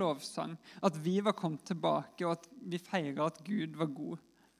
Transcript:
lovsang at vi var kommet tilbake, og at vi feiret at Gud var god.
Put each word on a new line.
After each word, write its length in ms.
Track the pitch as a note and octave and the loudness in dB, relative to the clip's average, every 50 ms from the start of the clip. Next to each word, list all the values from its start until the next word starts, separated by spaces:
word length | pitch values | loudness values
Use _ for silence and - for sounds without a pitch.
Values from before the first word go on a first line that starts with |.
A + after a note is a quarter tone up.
lovsang 560 | F#3+ D#3+ C#3+ C3+ - - - F3 - E3 E3 - - - - - | 2 2 2 0 -4 -8 -6 -6 -4 -4 -6 -10 -14 -18 -2 2
at 140 | G3 G3 D3+ D#3 | 2 4 4 2
vi 220 | D3+ F3 F#3 G3+ | 2 2 2 4
var 140 | G3+ A3 F#3+ - | 4 2 2 2
kommet 240 | F3+ D#3+ D#3 - - - | 0 -2 -2 -2 -4 -6
tilbake, 580 | F3+ E3 E3+ D#3+ D3+ D3+ - - - - F3 | -4 0 2 2 2 2 0 -4 -6 -2 0
og 80 | E3+ E3+ | 0 0
at 140 | - - - | -2 -4 -14
vi 300 | - - - F3+ F3 E3+ | -16 -12 -8 -6 -6 -6
feiret 400 | - - G3 F#3 D3+ C#3+ C3+ C#3+ | -4 0 0 0 0 0 0 2
at 200 | D3+ E3 - - - | 0 0 0 -4 -6
Gud 300 | G3 - D#3 D#3+ D#3+ D3 D3+ | -2 -2 -2 -2 -2 -2 0
var 120 | E3 D3+ C3+ | 0 0 -2
god. 300 | D3 D3+ E3+ E3+ - - _ _ _ _ _ _ | -4 -6 -6 -8 -8 -12 _ _ _ _ _ _